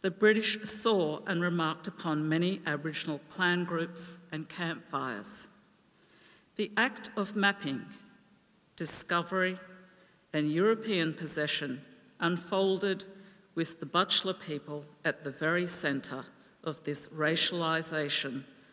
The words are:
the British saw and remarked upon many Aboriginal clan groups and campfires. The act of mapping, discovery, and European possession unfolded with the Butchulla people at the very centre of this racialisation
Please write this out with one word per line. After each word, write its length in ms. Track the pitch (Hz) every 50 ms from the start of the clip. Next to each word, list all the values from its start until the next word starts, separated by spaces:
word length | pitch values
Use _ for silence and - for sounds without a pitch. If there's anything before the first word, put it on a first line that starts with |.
the 80 | - 190
British 520 | 170 - 214 214 214 220 214 - - -
saw 580 | - - - - - 226 220 190 170 151 151 156 -
and 140 | - 185 170
remarked 480 | 175 175 170 170 160 156 160 - - 196
upon 400 | - - - 170 156 151 156 156
many 320 | 156 165 175 185 190 180 -
Aboriginal 520 | 165 147 143 147 160 147 - - 165 151 143 - -
clan 340 | - - 180 175 175 175 175
groups 540 | 170 170 165 165 170 - - - - - - - -
and 160 | - 156 156
campfires. 1000 | - - - 175 165 165 - - - - 135 135 131 117 101 104 - - - - - - - _ _ _ _ _ _ _ _ _ _ - - - - - - _ _ _
The 140 | - 214 214 208
act 320 | 220 233 269 - - - - -
of 180 | 220 202 196 208
mapping, 520 | 208 196 202 196 196 - 143 135 123 - - - - - - - - _ _ - _ _ _ _ _ _ _ _
discovery, 840 | - 165 151 - - - - 180 170 165 170 190 190 185 185 185 185 - - - - - - - - - - - _ _ _ -
and 180 | 151 151 151
European 600 | 151 165 196 220 226 220 220 226 208 175 165 160 156
possession 680 | - 170 147 - 156 151 151 - - 147 135 127 143 - - - - - - _ _
unfolded 840 | 170 170 180 175 175 - 208 190 196 196 190 185 202 196 190 190 - - - - - - - - - _ _
with 260 | 160 165 160 - -
the 60 | 160
Butchulla 520 | 139 - 170 190 190 - - - 185 180 -
people 460 | - 170 151 143 - - 147 147 143 - - -
at 220 | - 160 151 - -
the 60 | -
very 360 | - - 160 156 170 175 180
centre 600 | 175 175 - - 147 139 135 - - 131 131 - - - - - - - _
of 220 | - 165 147 - -
this 240 | 147 147 143 - -
racialisation 1400 | 156 156 151 151 160 160 - - 185 175 165 160 160 160 156 156 165 156 147 143 - - - 139 123 135 135 - - - - -